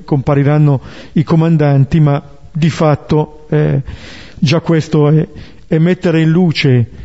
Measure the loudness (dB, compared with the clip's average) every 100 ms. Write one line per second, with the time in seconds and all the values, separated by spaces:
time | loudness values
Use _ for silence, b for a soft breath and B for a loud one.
0 | -4 -4 0 0 2 2 2 0 B B
1 | B -4 0 0 2 2 2 2 2 2
2 | 2 0 -6 -20 -12 -2 -2 0 0 0
3 | 0 -2 -2 -10 -4 -2 0 -2 -4 B
4 | B B B B -2 0 0 -2 0 0
5 | 2 2 -2 B B B -4 0 0 0
6 | 0 0 2 2 0 0 2 2 0 B